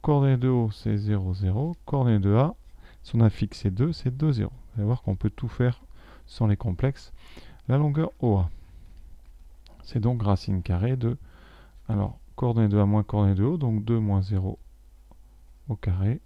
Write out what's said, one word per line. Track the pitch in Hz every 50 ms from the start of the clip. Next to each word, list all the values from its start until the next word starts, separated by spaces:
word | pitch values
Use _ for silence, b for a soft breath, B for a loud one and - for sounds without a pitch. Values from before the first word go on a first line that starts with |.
Coordonnées | - - 147 143 139 139 131 123
de | 120 131
O, | 127 123 117 110
c'est | 107 - - 113 107
zéro, | 104 104 104 107 101 95 92 92
zéro. | 92 98 92 92 107 139 165 175 - -
Coordonnées | - - 143 131 120 113 104
de | 95 98 101
A, | 113 135 160 - - - b b b b b b b b
son | - - 120
affixe, | 113 110 - - - 101 - -
c'est | - 101
deux, | 95 98 127 165 165
c'est | - - 127 123
deux, | 131 147 156 143
zéro. | 113 101 - -
Vous | - - - - 110
allez | 104
voir | 104 123 120 -
qu'on | - 98
peut | 90 - 107
tout | - - - 117
faire | - - 123 123 120 - - - B B B B B B B
sans | - - - 117
les | 107 101
complexes. | - - 117 92 - - 135 139 - - - - B B B B B B B B B B -
La | 127 139
longueur | 151 151 143 151 160 170 - -
O | - 120 104
A, | 98 92 82 b b b b b b b b b b b - - - - - - - - - - - - - - - -
c'est | - - 123
donc | 101 120 127 117 107
racine | 101 101 92 - - 98 92 87
carrée | - 92 87 95 120 131
de, | 127 120 113 123 - B B B B B B B B B B B B - -
alors, | 110 104 98 101 - - - - -
coordonnée | - 131 123 117 113 110 104
de | 101 104
A | 104
moins | 98 101 107 101
coordonnée | - - 104 104 98 98
de | 92 101
O, | 127 170
donc | 175 143 123 110 107 104
deux | 110 117 113
moins | 110 104 98 98 95
zéro | 95 104 95 92 95 - - - - - - - - - - - - - - - - - - - - - - - -
au | 110
carré | - - 104 90 92 95 101 120 160 -